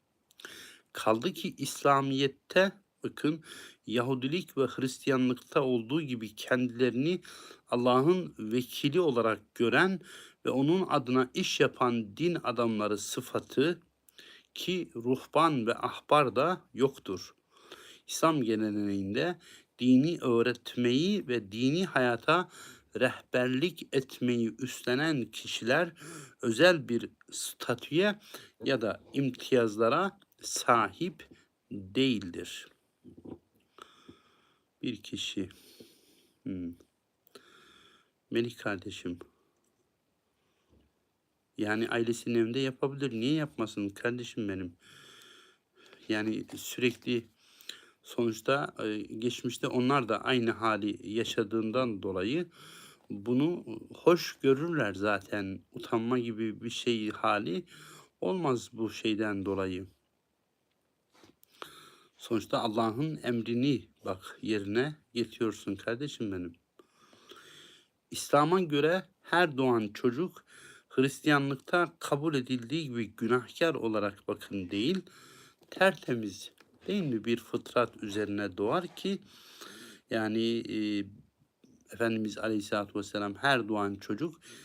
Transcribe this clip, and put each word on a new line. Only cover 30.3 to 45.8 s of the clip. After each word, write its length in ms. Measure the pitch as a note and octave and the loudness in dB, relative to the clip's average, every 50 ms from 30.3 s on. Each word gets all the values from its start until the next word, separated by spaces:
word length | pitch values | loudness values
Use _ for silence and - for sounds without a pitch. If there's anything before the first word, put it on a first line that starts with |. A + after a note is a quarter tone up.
| _ _ | _ _
sahip 880 | - - - - - - A#2+ A#2 G#2+ F#2+ F#2 - E3 F#3 - - - - - - _ _ _ _ _ _ | -10 -8 -6 -4 2 4 4 4 4 2 -2 -4 -6 -6 -6 -10 -20 -20 -20 -20 _ _ _ _ _ _
değildir. 960 | - G2+ F#2+ F#2+ G2+ C3 C3+ C3+ A#2+ G2+ F#2 F2 E2 F2 F2+ - - - - - _ _ _ _ _ _ _ - - - - - - - _ _ _ _ _ _ _ - - - - _ _ - - _ _ _ _ _ _ _ _ _ _ _ _ _ | -12 -12 -12 -6 0 2 2 2 2 0 -2 -6 -10 -10 -10 -10 -12 -14 -16 -18 _ _ _ _ _ _ _ -20 -20 -18 -16 -16 -16 -16 _ _ _ _ _ _ _ -20 -20 -20 -20 _ _ -20 -20 _ _ _ _ _ _ _ _ _ _ _ _ _
Bir 220 | - C3 A2+ G2+ - | -8 -8 -6 -8 -10
kişi, 460 | - - G2 - - - G2+ F#2+ F2+ - - - - - - - - _ _ _ _ _ _ _ _ _ _ _ | -12 -10 -8 -8 -6 -4 -6 -6 -6 -8 -20 -20 -20 -20 -20 -20 -20 _ _ _ _ _ _ _ _ _ _ _
hmm. 300 | - G2 F#2 F2 E2+ E2+ - - _ _ _ _ _ _ _ _ _ _ - - _ - - - - - - _ _ _ _ _ _ _ _ _ _ | -10 -8 -6 -8 -10 -10 -14 -20 _ _ _ _ _ _ _ _ _ _ -20 -20 _ -20 -20 -20 -20 -20 -20 _ _ _ _ _ _ _ _ _ _
Melih 260 | - A2+ A#2 A#2+ A#2 | -2 0 0 -2 -4
kardeşim, 640 | - - A2 G#2 F#2 G2 G#2 F#2+ - - F2+ F2 F2 - - _ _ _ _ _ _ _ _ _ _ _ _ _ _ _ _ _ _ _ _ _ _ _ _ _ _ _ _ _ _ _ _ _ _ _ _ _ _ _ _ _ _ _ _ _ | -6 -6 -6 -6 -4 -8 -10 -12 -8 -8 -8 -8 -8 -12 -20 _ _ _ _ _ _ _ _ _ _ _ _ _ _ _ _ _ _ _ _ _ _ _ _ _ _ _ _ _ _ _ _ _ _ _ _ _ _ _ _ _ _ _ _ _
yani 320 | - G#2+ G#2 G#2+ A2 A2+ - | -4 -2 -2 0 0 -2 -2
ailesinin 460 | - A#2+ A#2 A2+ A#2 - - B2 A#2 | 0 0 0 0 0 -2 -2 0 2
evinde 240 | A#2 A2+ A2+ A#2+ C3+ | 2 2 2 0 0
yapabilir. 520 | C3+ C3 C3 - - C#3 C#3 C#3 C#3 C3+ | -2 -2 -2 -2 -2 -2 -2 -2 -4 -4
Niye 220 | A#2 A2 A2+ C3+ D#3 | -2 -2 0 2 2
yapmasın 560 | D#3+ D3+ D3+ - - A2+ G#2+ - G#2+ G2+ G2 | 0 0 -4 -4 -6 -6 -6 -4 -4 -4 -4
kardeşim 600 | G2 - - A#2+ A#2+ B2 A#2+ A#2 - - A2 G2+ | -6 -4 -4 -2 -2 -2 -8 -8 -6 -6 -4 -4
benim? 280 | F#2+ F#2 F#2+ F2 - _ _ - - - - - - - - - - - - _ _ _ _ _ _ _ | -4 -4 -6 -8 -10 _ _ -20 -20 -20 -20 -20 -20 -20 -20 -20 -20 -20 -20 _ _ _ _ _ _ _